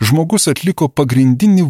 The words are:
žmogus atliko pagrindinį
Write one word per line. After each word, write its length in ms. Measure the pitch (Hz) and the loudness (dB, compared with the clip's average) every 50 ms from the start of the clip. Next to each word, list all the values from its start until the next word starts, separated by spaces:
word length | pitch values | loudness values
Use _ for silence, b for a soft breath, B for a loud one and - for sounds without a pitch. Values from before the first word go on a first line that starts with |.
žmogus 460 | 110 104 135 156 160 170 220 208 - 160 | -4 -2 0 0 0 0 -2 -2 0 -2
atliko 380 | 135 - - 185 185 - 165 139 | -2 -2 -2 -4 -2 -2 -2 -2
pagrindinį 760 | - - 143 123 120 127 131 131 127 123 202 214 196 185 175 139 | -2 -2 -2 0 0 2 2 2 2 2 2 2 2 2 2 0